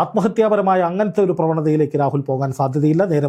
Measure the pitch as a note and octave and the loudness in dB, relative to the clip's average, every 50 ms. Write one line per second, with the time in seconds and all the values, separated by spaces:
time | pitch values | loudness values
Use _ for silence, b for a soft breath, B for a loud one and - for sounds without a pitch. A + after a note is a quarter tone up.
0 | F3 E3+ - G#3 F3+ A3 - A3+ A3 G#3+ G#3+ G3+ F#3+ F#3+ F#3+ F#3 F3 E3+ F3+ G3 | 0 0 0 -2 -2 0 0 0 0 2 2 0 2 2 2 2 2 0 0 -2
1 | G#3+ G3 - G#3 G3 F3+ E3+ F3 D#3+ D#3+ D#3+ D#3+ D3+ D#3 D3+ D#3 D3 C#3+ - C#3+ | -2 -2 0 0 0 0 0 0 0 0 0 0 0 0 2 2 0 0 0 -2
2 | C#3 C#3 C#3+ C#3+ C#3 - C3 B2+ C#3 C3+ C3 - C#3 C3+ B2+ D3+ D3 D3+ D#3 E3+ | -2 0 0 -2 -2 -2 -4 -4 -4 -4 -2 -2 -2 -2 0 0 0 2 2 2
3 | G3+ F3+ D#3 D3 C#3+ | 0 0 0 -2 0